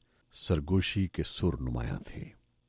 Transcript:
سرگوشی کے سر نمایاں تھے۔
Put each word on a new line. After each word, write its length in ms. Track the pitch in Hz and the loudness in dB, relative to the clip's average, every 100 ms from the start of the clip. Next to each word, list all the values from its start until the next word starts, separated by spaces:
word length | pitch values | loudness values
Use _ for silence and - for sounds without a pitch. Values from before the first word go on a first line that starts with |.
| _ _ _ | _ _ _
سرگوشی 760 | - - 85 73 95 - - 95 | -4 2 2 4 4 4 2 0
کے 160 | - | 0
سر 380 | 76 - 90 - | -2 0 0 0
نمایاں 380 | 64 60 58 50 - | -2 -2 -2 -4 -8
تھے۔ 180 | - - - _ _ | -10 -12 -14 _ _